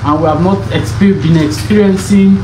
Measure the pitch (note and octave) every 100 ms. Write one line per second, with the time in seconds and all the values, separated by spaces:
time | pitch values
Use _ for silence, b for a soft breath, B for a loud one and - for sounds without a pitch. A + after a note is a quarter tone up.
0 | C#3+ D#3 E3 D3+ F3+ G3 - E3 D#3 -
1 | G3 D#3 D#3+ E3 D3 - - G#3 G3+ F#3+
2 | - G3+ G3 G3